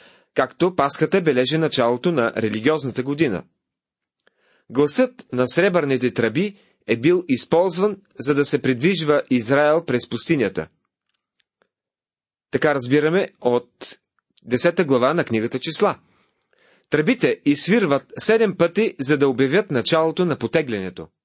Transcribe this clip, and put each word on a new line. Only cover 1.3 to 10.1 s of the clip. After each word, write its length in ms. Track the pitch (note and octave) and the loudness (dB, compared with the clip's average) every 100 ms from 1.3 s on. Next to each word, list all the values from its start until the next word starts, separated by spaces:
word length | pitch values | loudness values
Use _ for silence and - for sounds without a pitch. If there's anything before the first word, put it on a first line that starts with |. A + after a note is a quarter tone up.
| B2 B2+ D#3 | 2 2 0
началото 540 | D#3 - A#2 A#2+ F3+ | 0 2 2 2 0
на 220 | D3+ A#2 G2+ | 0 0 0
религиозната 640 | A2 G#2+ B2+ D#3 C3+ B2+ | -4 -2 0 0 -4 -6
година. 400 | C3 C#3+ D3 F2 - _ _ _ _ _ _ _ _ _ _ _ - | -6 -2 -2 -2 -8 _ _ _ _ _ _ _ _ _ _ _ -8
Гласът 560 | B2+ D3 - B3+ - - | -2 0 2 -2 -4 -8
на 140 | B2 B2 | -2 0
сребърните 680 | E3 F#3+ F3 C#3+ B2+ B2 | 2 2 2 0 0 -2
тръби 440 | G#2+ A2+ B2+ G#3 - _ _ - | 0 -2 0 -4 -6 _ _ -4
е 100 | A2+ | 0
бил 260 | C#3+ F3+ E3+ | 2 0 0
използван, 680 | B2 - E3 F#3+ E3+ G#3 - _ - | -2 0 2 2 0 -2 -4 _ -8
за 160 | B2 C#3+ | -2 0
да 100 | C#3+ | 0
се 160 | C#3 | 0
придвижва 600 | C3 A#2+ E3 E3+ D3+ D3 - | 0 0 0 0 0 0 2
Израел 560 | B2+ A2 C#3 D3 D#3+ E3 | -2 0 2 2 0 0
през 240 | B2 | -4
пустинята. 580 | - | -4